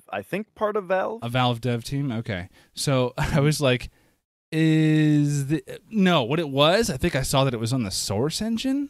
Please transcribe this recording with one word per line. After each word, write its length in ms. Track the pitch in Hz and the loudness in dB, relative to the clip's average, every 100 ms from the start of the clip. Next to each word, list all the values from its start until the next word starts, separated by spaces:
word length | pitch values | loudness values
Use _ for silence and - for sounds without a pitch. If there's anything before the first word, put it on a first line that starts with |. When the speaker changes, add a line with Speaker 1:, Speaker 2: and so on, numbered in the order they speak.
| - | -10
Speaker 1:
I 120 | 101 | -10
think, 340 | 101 180 214 - | -6 -8 -8 -6
part 220 | 214 214 | -2 -2
of 80 | 180 | 0
Valve. 340 | 185 214 226 | -2 -2 -6
Speaker 2:
A 60 | 117 | -4
Valve 300 | 123 123 117 | 0 0 0
dev 240 | 123 120 | -4 -4
team? 260 | - 139 143 | -4 -6 -4
Okay. 380 | 113 120 95 87 _ _ | -6 -6 -8 -8 _ _
So 400 | - - 131 123 - | -8 -2 0 0 -2
<laughs> 20 | |
I 240 | 147 156 | -2 2
was 180 | 143 143 | 2 2
like, 300 | 139 123 - - _ _ _ _ _ | 0 0 -4 -18 _ _ _ _ _
is 960 | 160 160 156 156 156 151 151 147 147 135 | 0 2 4 4 4 4 4 2 0 -2
the, 140 | 156 - 139 - | -4 -6 -16 -4
no, 340 | 220 185 170 | 2 4 4
what 160 | 117 156 | 2 -2
it 100 | 156 | 0
was, 400 | 135 147 202 233 | 4 4 4 2
I 60 | 135 | -2
think 200 | 175 139 | -2 0
I 40 | |
saw 220 | 131 139 | 0 2
that 100 | 135 | 2
it 60 | 120 | 0
was 140 | 113 | -2
on 100 | 131 | -2
the 80 | 104 | -2
Source 500 | - - 101 143 - | -4 -4 -2 -2 -2
engine, 480 | 214 226 262 269 285 | -4 -4 -2 -2 -4